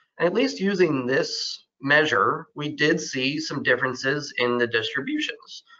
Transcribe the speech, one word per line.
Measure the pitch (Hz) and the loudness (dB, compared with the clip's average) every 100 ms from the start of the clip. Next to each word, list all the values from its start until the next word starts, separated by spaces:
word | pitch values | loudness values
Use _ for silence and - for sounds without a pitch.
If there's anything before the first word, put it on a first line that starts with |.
| _ - | _ -2
And | 165 | 0
at | |
least | 196 262 - | 2 0 0
using | 190 196 175 135 123 | 0 4 4 2 0
this | 131 - - - - _ _ | 0 0 -4 -8 -10 _ _
measure, | 131 147 156 110 107 151 165 | 2 4 4 2 2 0 -6
we | - 147 151 | -8 -6 0
did | 151 170 | 2 2
see | - 139 131 147 | -2 -4 -2 -2
some | - 143 | -4 -2
differences | 117 123 131 123 135 147 139 - | 0 2 0 -4 -2 -2 -4 -2
in | 120 120 | 0 2
the | 120 | 0
distributions. | 113 110 135 139 302 - - - - - | 0 -2 -4 -4 -4 -4 -8 -14 -20 -20